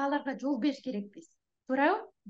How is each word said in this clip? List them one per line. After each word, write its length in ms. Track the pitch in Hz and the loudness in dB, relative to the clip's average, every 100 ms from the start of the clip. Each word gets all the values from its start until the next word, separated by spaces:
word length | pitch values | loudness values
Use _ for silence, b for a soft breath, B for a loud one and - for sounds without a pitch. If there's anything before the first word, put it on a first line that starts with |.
аларга 320 | 277 285 285 208 | 2 0 -2 -4
жол 200 | 262 254 | -2 0
бериш 240 | 294 - | 0 0
керекпиз, 480 | 254 208 202 - - _ _ _ - | -4 -6 -6 -12 -20 _ _ _ -4
туурабы? 340 | 262 302 440 - _ | 2 4 2 -4 _